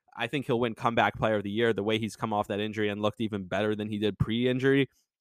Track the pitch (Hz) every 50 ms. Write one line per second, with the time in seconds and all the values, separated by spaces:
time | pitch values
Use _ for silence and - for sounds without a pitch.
0 | _ _ - - 117 117 - 143 123 - 127 117 123 117 110 - - 117 117 120
1 | 107 110 - - 120 110 110 104 98 101 101 110 117 117 110 98 101 110 110 110
2 | 113 104 - - - 110 107 104 104 - 104 98 107 107 104 110 107 104 101 104
3 | 104 107 101 - 113 104 107 101 95 90 92 98 107 107 107 107 107 107 107 104
4 | 107 104 98 - - - 110 117 123 123 127 127 127 135 135 139 135 - _ _
5 | _ _ _ _